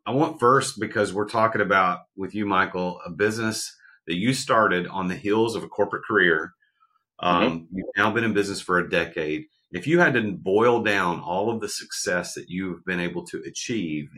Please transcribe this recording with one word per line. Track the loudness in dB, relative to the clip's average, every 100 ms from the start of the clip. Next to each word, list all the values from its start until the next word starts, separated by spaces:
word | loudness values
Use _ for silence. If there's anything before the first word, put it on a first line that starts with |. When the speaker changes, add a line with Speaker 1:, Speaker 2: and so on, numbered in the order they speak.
Speaker 1:
I | -2
want | 0 0 2
first, | 4 4 2 -4
because | -4 0 0
we're | -2 -2
talking | 2 2 2
about, | 2 4 4 0 -8
with | -10 -8
you, | -4
Michael, | 0 2 2 -2 -4 -6 -10
a |
business | 0 0 0 -2 -4 -8 -14 -20 _ -6
that | -2
you | 0
started | 0 2 4 4 2 -2
on | -4 -4
the | -4
heels | 0 2 2 -2
of |
a | -4
corporate | -2 -2 -2
career. | 0 4 4 4 -2 -14 _ _ _ _ _ -4
Um, | 0 2
Speaker 2:
Mm-hmm. | 2 -2 -8 -10
Speaker 1:
you've | -6 0
now | 0
been | 2
in | 0
business | 0 -2 -4
for | 0 0
a | 2
decade. | 0 -2 -4 -4 -4 -8 _ _
If | -8 0
you | 4
had | 4
to | 2 -2
boil | -4 0 4 4 4
down | 2 0 0 -2
all | -4 -2 -2
of | -4
the | -6
success | -8 -10 -6 -2 -2 -4
that | -10 -10
you've | -6 -6 -8
been | -6 -4
able | -4 -6 -8
to | -10 -10
achieve | -10 -6 -4 -4 -6 -10